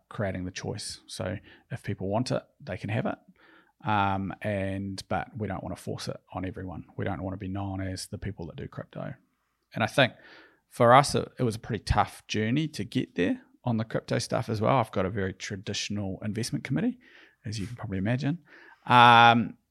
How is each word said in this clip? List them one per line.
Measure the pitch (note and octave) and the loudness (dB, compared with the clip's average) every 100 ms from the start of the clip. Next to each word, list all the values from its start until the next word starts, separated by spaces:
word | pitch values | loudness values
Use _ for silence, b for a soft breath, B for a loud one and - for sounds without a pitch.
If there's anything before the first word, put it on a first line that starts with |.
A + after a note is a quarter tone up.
| _ | _
creating | - G2+ F#2 | -6 -4 -4
the | F#2 | -6
choice. | - - G2+ - - - | -8 -8 -8 -8 -14 -14
So | - G2 G2 b b b | -8 -6 -6 b b b
if | B2 | -12
people | - G2+ F#2+ | -8 -6 -2
want | G#2 B2+ | -2 0
it, | - - _ | -4 -6 _
they | - F#2 | -12 -8
can | - | -4
have | A#2 F3+ | -2 -2
it. | - _ - b b b _ | -6 _ -20 b b b _
Um, | A2 G#2+ G2 G2 G2 - | -2 0 2 0 -4 -6
and, | G#2+ G2+ F#2+ G2 G2 F#2+ - | -4 -2 -4 -4 -6 -8 -4
but | F#2+ - B2+ | -4 -4 -8
we | G2+ | -6
don't | F#2 | -6
wanna | - - | -8 -10
force | - - - | -8 -8 -8
it | - - | -10 -10
on | F#2 | -8
everyone. | F#2 F#2 F#2 E2 - - | -8 -8 -10 -12 -14 -8
We | |
don't | G2+ F2+ | -6 -4
wanna | F#2+ F#2+ | -6 -8
be | F#2+ | -8
known | G2 G2 F#2+ | -6 -6 -6
as | F#2+ F#2+ - | -6 -8 -10
the | G2+ | -10
people | - - E2+ | -8 -8 -12
that | - | -10
do | - | -12
crypto. | - - - - - _ _ _ _ _ | -12 -14 -10 -10 -12 _ _ _ _ _
And | - | -4
I | A2 | -2
think | - B2 - b b b b b | 2 2 2 b b b b b
for | - A#2+ | 4 8
us, | B2 C#3 - | 8 8 0
it, | - - | -4 -2
it | |
was | B2+ G#2+ | -2 -2
a | |
pretty | - A#2+ | -6 -6
tough | - A2 F#2+ - - | 0 2 2 0 -6
journey | G#2 A2 C#3 D#3 | -2 0 0 -2
to | - | -4
get | A2 B2+ - - | -4 -4 -4 0
there | - B3+ - _ | 0 0 -8 _
on | B2 A2+ | -2 -2
the | |
crypto | A2 - - A#2+ | -2 -4 -2 -4
stuff | - A2+ A#2 | -2 -4 -2
as | A2+ | 0
well. | A#2 C3 | 2 2
I've | A2+ | 2
got | G#2 | 0
a | F#2 | -2
very | G#2 F#2+ | 0 -4
traditional | F#2 - G2+ G#2+ G2+ - G2+ G2 F#2 | -4 -8 -10 -6 -6 -4 -4 -4 -4
investment | G#2+ G2 A#2 - | -4 -4 -4 -4
committee, | - D3 A#3 B3 b b b b | -2 0 0 -4 b b b b
as | - A2 | -10 -6
you | F#2 | -6
can | A#2+ | -8
probably | G#2 G2 | -6 -2
imagine. | G2 B2+ C#3 D#3+ b b b b - | 0 0 -2 -4 b b b b 4
Um, | B2 A#2+ A#2 A#2 A#2 G#2 - _ | 8 10 10 10 8 4 -6 _